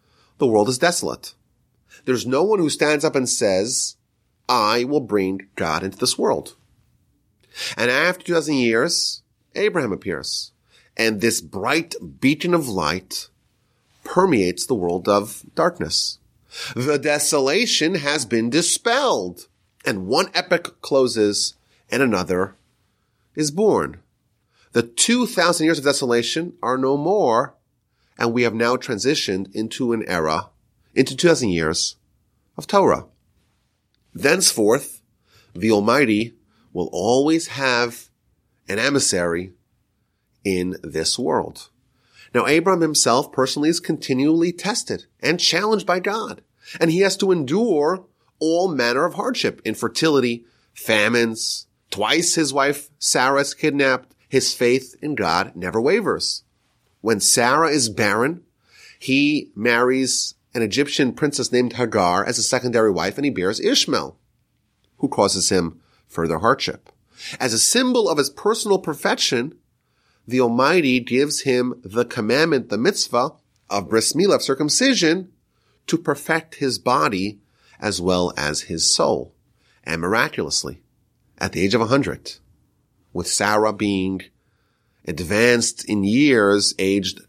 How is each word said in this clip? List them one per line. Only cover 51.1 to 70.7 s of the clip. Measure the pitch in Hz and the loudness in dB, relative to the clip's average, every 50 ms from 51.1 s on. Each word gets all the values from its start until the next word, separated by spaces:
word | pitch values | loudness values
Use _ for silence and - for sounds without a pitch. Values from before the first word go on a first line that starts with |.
| 120 120 117 113 110 110 - - - - - _ _ _ _ _ | 4 2 2 0 -2 -4 -6 -6 -8 -8 -12 _ _ _ _ _
Twice | - 98 104 110 139 165 180 170 - | -6 -4 -2 0 0 0 0 0 0
his | 170 160 135 131 | 0 -2 0 0
wife | 143 135 143 147 147 - - _ _ | 0 0 0 0 -4 -8 -16 _ _
Sarah | - - - 151 123 135 139 139 | -4 -2 0 2 2 2 2 2
is | 139 - - | 0 -2 -4
kidnapped. | - - 156 139 143 139 135 131 127 - _ _ _ _ _ | -2 -2 0 0 2 2 2 2 0 -4 _ _ _ _ _
His | - 131 - - - | 0 0 0 0 -2
faith | - 127 120 123 131 127 - - - | 0 2 2 2 2 -2 -6 -14 -12
in | - 151 147 | -8 -8 -4
God | 117 98 82 82 87 95 - - 85 | -2 0 0 2 0 0 -2 -6 -8
never | 87 90 82 110 | -8 -4 -2 0
wavers. | 117 143 190 233 208 147 98 71 - - - - - _ _ _ _ _ _ _ _ _ _ _ | 0 2 0 0 0 -2 -2 -2 -4 -6 -6 -8 -12 _ _ _ _ _ _ _ _ _ _ _
When | - 110 113 101 | -2 0 0 2
Sarah | - - - 131 117 120 135 151 165 156 | 2 2 2 4 4 4 4 4 4 2
is | 147 151 120 113 | 2 0 -2 -2
barren, | 98 98 110 104 98 110 120 147 170 175 - _ _ _ _ _ _ - - - - _ | -2 0 0 2 2 2 0 0 -2 -6 -12 _ _ _ _ _ _ -20 -20 -20 -20 _
he | - - 131 139 143 147 151 139 - - _ | -4 -2 0 2 2 2 0 -2 -4 -8 _
marries | 98 107 120 120 120 123 127 131 131 135 127 - - - - - _ _ _ - | -2 0 2 4 4 4 4 2 2 0 0 -2 -4 -4 -6 -10 _ _ _ -4
an | 120 | -2
Egyptian | 113 104 98 123 143 143 - - 147 123 | -2 0 0 0 -2 0 0 0 0 0
princess | 113 - 156 143 - - 123 - | 0 -2 -2 -2 -2 -4 -4 0
named | 123 123 123 120 113 | 0 0 0 0 -2
Hagar | 120 123 113 110 107 92 87 87 92 101 | -2 -4 0 2 2 2 4 2 2 0
as | - 80 87 | 0 -2 -2
a | 90 | -2
secondary | - - 127 120 123 117 117 113 110 | -2 -2 -2 -2 0 2 2 4 4
wife, | 95 85 82 98 113 - | 2 2 0 -2 -2 -2
and | 143 | -4
he | 143 | -2
bears | 120 101 87 95 113 - | -2 -2 -2 -2 -2 -2
Ishmael, | - 214 277 - - - 139 101 71 67 - _ _ _ _ _ _ _ _ _ _ _ _ _ _ _ _ _ | 0 0 0 0 0 0 -2 -2 -4 -6 -10 _ _ _ _ _ _ _ _ _ _ _ _ _ _ _ _ _
who | - 135 | -6 -2
causes | - - 104 98 - 95 87 - | 0 2 2 2 2 0 -2 0
him | 101 92 85 82 78 - _ _ _ _ _ _ | 0 0 0 -2 -6 -10 _ _ _ _ _ _
further | - - 82 80 82 78 | -6 -4 -2 -2 -2 0
hardship. | 95 113 135 - - - - - _ - _ _ _ _ _ - - - - - | 0 0 0 0 -2 -6 -8 -10 _ -20 _ _ _ _ _ -20 -16 -16 -8 -6
As | 127 127 110 | -4 -2 0
a | 110 | 0
symbol | - - - 240 262 254 247 247 220 170 | 0 2 2 2 2 2 2 2 0 2
of | 160 147 | 0 0
his | 135 - | 0 -2
personal | - - - 208 226 220 - 214 196 180 | -4 -4 -2 -2 -2 -2 0 0 0 0
perfection, | - 165 147 - - - 240 254 - - 151 117 123 151 - _ _ _ _ _ _ _ _ _ _ _ _ _ _ - | 0 -4 -8 -4 -2 -2 -2 0 0 0 0 -2 -2 -4 -8 _ _ _ _ _ _ _ _ _ _ _ _ _ _ -4
the | 120 127 | 0 2
Almighty | 127 117 117 120 131 143 | 2 2 2 2 4 4